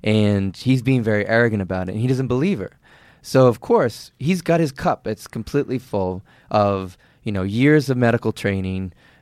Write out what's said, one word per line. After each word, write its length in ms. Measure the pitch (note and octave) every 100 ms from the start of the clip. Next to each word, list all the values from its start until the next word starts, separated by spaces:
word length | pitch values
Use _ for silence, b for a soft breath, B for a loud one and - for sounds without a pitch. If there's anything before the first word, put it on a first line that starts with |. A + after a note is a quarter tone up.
and 520 | G#2+ G#2+ G#2 G2+ G2 -
he's 260 | C3+ C3
being 200 | C3 C3
very 240 | A2 G#2+ G2+
arrogant 340 | A2+ A#2+ G#2+
about 280 | F#2 F#2 F#2
it, 40 |
and 80 | G#2
he 60 | B2+
doesn't 200 | C3 B2+
believe 320 | B2 F3+ D3
her. 180 | F2+ _ b b b b
So, 240 | - C3+ B2+
of 120 | A2
course, 520 | - A3+ B2 - - -
he's 220 | C#3 F#3
got 160 | - E3
his 120 | D#3
cup. 360 | - F3 A#2+ -
It's 180 | A2 -
completely 540 | - - C#3+ - B2+
full 420 | - G2+ F#2 F#2 b b b
of, 440 | G#2+ G2+ G2 F#2 - b b
you 80 | A#2
know, 100 | G2
years 480 | F#2+ A2 C#3+ D3+ C3+
of 80 | B2+
medical 340 | A#2+ A#2 A2
training, 600 | - G2+ G2 F#2 F#2+ F#2 b b b